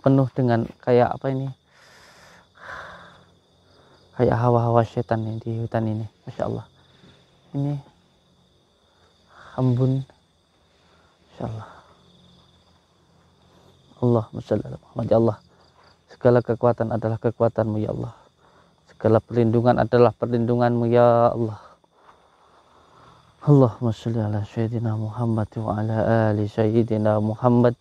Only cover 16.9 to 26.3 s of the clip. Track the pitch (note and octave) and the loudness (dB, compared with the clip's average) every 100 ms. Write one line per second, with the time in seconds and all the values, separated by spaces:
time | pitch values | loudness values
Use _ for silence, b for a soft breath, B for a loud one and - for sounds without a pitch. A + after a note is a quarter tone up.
16.9 | A2+ A2 A2+ A#2+ - A#2 - A2+ G#2+ G#2+ | -4 -4 -4 -4 0 -2 0 -4 -4 -4
17.9 | - A#2 - _ _ b b b b _ | -6 -10 -12 _ _ b b b b _
18.9 | _ A2 A2 _ A#2 A2+ A#2 A#2+ - A2 | _ 2 2 _ 0 2 2 2 2 2
19.9 | B2 A#2+ - A#2 A#2+ A#2 A#2+ A#2+ A#2+ A#2 | 4 4 2 -4 -2 0 0 0 0 2
20.9 | A#2+ A#2+ A#2 A#2 A#2 A2+ G#2 B _ _ | 4 4 4 2 0 -6 -8 B _ _
21.9 | b b b b b b b b b b | b b b b b b b b b b
22.9 | b b b b b - C#3+ B2+ - A#2+ | b b b b b 4 6 4 2 -6
23.9 | G#2+ A#2+ A#2 G#2+ G#2 G#2+ - A2+ A#2 A#2 | -4 -6 -4 -4 -4 -6 -6 -4 -4 -4
24.9 | G#2+ G#2+ G#2+ A#2 A2+ G#2+ - A2 G#2 A2 | -4 -6 -6 -4 -2 -4 -6 -6 -4 -2
25.9 | A2 G#2+ A2+ A2 | -2 2 2 2